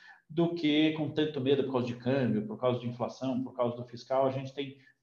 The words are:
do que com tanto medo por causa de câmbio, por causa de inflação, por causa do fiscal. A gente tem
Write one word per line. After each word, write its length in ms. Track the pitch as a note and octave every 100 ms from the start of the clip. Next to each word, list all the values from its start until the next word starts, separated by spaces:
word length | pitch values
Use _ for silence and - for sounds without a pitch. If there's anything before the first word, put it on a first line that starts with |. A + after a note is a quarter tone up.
| - - _
do 280 | D#3 E3+ E3+
que 380 | D3+ D3+ D#3
com 160 | D#3 C#3
tanto 300 | D#3 D3+ C3+
medo 260 | C3 C#3 C3
por 80 |
causa 140 | C3 A#2
de 80 | A#2+
câmbio, 520 | B2 C#3 A#2 G#2+ G#2
por 100 | -
causa 220 | B2+ B2
de 80 | A#2+
inflação, 560 | A#2+ A2+ - C3 B2
por 100 | B2+
causa 220 | B2 A#2+ B2
do 80 |
fiscal. 420 | A#2+ A#2+ - C3 C3+
A 60 |
gente 220 | C3+ C3+
tem 240 | C#3+ C#3 - - _